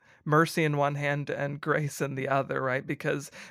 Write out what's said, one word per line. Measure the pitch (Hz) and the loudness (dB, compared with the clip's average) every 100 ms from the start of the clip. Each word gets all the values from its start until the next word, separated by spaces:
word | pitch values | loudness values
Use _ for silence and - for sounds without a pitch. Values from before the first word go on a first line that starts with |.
| _ - - | _ -10 4
mercy | 151 165 - | 4 6 4
in | 156 147 | 2 2
one | 143 143 | 0 0
hand | 147 143 143 | -2 -2 -2
and | 143 143 143 | -4 -4 -4
grace | 156 147 147 - | 0 0 0 -2
in | 139 131 | -4 -2
the | 135 | 0
other, | 135 135 135 | 0 0 -2
right? | 131 131 - | 0 -2 -4
Because, | 143 151 143 143 - - | -4 -2 -4 -6 -16 -8